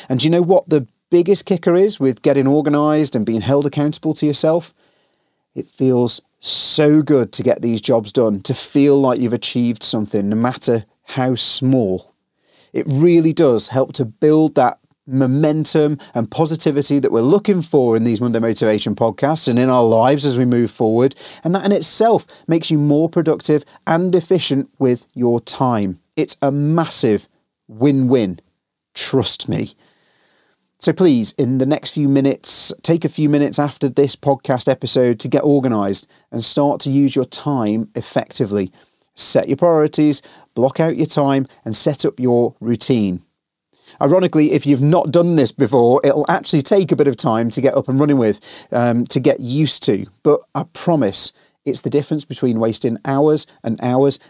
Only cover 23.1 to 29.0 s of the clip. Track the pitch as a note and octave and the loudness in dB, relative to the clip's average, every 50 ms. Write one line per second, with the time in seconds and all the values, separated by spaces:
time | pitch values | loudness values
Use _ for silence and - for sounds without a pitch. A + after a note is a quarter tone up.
23.1 | - F3 D#3 D#3+ D3+ - - - D3+ C#3 - _ _ - - - E3 E3 F#3 F#3 | 0 -2 0 0 -2 -2 0 -2 -2 -2 -2 _ _ -10 -4 -2 -2 0 0 0
24.1 | F3 F3 E3 - F#3+ E3+ - - C#3 C3+ C3 _ _ - C#3 B2+ B2 A#2+ - _ | 0 0 0 0 0 0 0 0 -2 -2 -4 _ _ -2 0 0 0 -2 -4 _
25.1 | - A#2+ A#2+ A#2+ A#2+ A#2+ - - - - C3+ B2+ A#2+ G#2+ G2+ G2 F2+ - _ _ | -6 -2 0 0 0 0 -2 -6 -4 -2 -2 0 0 -2 -2 -4 -6 -10 _ _
26.1 | - - - - - - C#3+ C#3 C#3+ C#3+ C#3+ D3+ D#3+ E3 D#3+ - - - - A#2 | -6 -6 -4 -4 -4 -2 -2 -2 0 0 0 0 0 0 -2 -2 -2 0 0 0
27.1 | G#2 G2+ - _ _ _ _ _ _ _ _ - A2 A2 B2+ D3 C#3 C3+ C3 B2 | 0 0 -4 _ _ _ _ _ _ _ _ -14 -4 0 0 2 2 2 2 2
28.1 | C3+ B2 G#2+ F#2 F2+ - _ _ _ _ _ _ _ _ _ _ - - | 2 2 0 -2 -4 -10 _ _ _ _ _ _ _ _ _ _ -12 -10